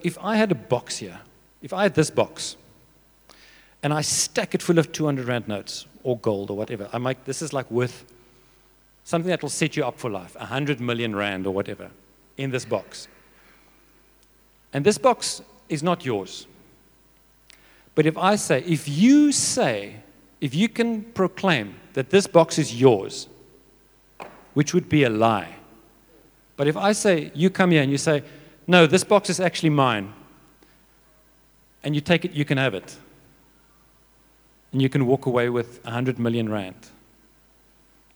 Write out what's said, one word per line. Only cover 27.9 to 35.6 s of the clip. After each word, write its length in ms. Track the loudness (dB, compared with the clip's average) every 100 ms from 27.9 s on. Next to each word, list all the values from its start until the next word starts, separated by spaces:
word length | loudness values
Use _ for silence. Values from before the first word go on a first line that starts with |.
you 60 | 0
say, 260 | 0 0 -2 -20 -20 -12 4
"No, 220 | 8 8
this 160 | 6
box 260 | 4 2 2
is 100 | -2
actually 300 | -2 0 2
mine," 440 | 4 2 2 -4 -12 -20 _ _ _ _ _ _ _ _ _ _ _ _ _ _ _
and 100 | -4
you 80 | -2
take 240 | 2 0 0
it, 60 |
you 140 | -4 -2
can 120 | 0
have 160 | 0
it. 240 | -2 -10 -20 -20 _ _ _ _ _ _ _ _ _ _ _ _ _ _ _ _
And 100 | 0
you 80 | 0
can 160 | 2 2
walk 220 | 0 0
away 220 | 0 0
with 360 | -2